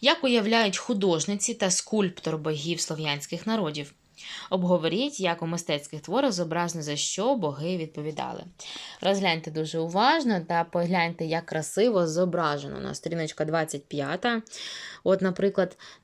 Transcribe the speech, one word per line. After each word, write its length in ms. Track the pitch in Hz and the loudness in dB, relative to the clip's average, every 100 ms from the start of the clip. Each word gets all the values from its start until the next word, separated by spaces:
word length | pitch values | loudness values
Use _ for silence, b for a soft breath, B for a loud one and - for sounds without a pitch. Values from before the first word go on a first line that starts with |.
як 240 | 240 330 | 4 4
уявляють 540 | 269 240 208 226 220 185 | 4 4 4 4 4 0
художниці 760 | - 220 190 165 147 202 - | -2 2 4 2 0 -2 -2
та 160 | 233 196 | 0 0
скульптор 680 | 180 - 220 190 180 - 156 | 0 0 2 2 0 -4 -2
богів 420 | 151 151 151 165 | -2 -2 -2 -4
слов'янських 640 | - 156 156 143 143 170 214 | -4 -4 -2 -2 -4 -8 -2
народів. 480 | 220 170 151 143 - _ B B B B | 0 0 -4 -8 -12 _ B B B B
Обговоріть, 680 | 185 180 180 160 180 285 277 | 0 4 4 4 0 0 0
як 220 | 185 170 | -2 0
у 40 | 165 | -2
мистецьких 540 | 170 170 147 143 151 | -4 -2 -4 -4 -12
творах 320 | - 208 277 | -2 2 2
зображено, 500 | 180 170 165 175 165 | 0 -2 0 -2 -2
за 140 | 151 147 | -4 -2
що 400 | - - 220 269 | -2 0 0 2
боги 400 | 160 139 160 180 | 0 -2 -4 -4
відповідали. 680 | 160 156 151 151 127 123 180 - B B B B | -4 -6 -8 -4 -6 -6 -12 -16 B B B B
Розгляньте 500 | 180 196 190 165 160 | 0 2 2 0 -2
дуже 280 | 156 156 165 | -4 -4 -2
уважно 640 | 165 175 240 330 262 196 165 | 0 2 4 4 4 0 2
та 160 | 170 | 0
погляньте, 600 | 170 175 170 180 170 175 | 2 0 2 2 2 0
як 220 | 165 160 165 | -2 -2 -2
красиво 600 | 160 151 - 233 208 170 | -4 -2 4 4 6 2
зображено. 680 | 156 180 170 160 147 139 135 | 2 2 2 0 0 -4 -8
У 40 | |
нас 160 | 131 143 | -6 -6
сторіночка 480 | - 165 156 - | -4 -4 -4 -2
двадцять 440 | 156 160 156 143 - | 0 0 0 -4 -6
п'ята. 540 | 147 139 175 247 233 220 B B B B B | -4 -2 0 0 -2 -4 B B B B B
От, 180 | - 185 | 2 4
наприклад, 560 | 185 180 202 196 180 - B B | 4 2 2 2 0 -2 B B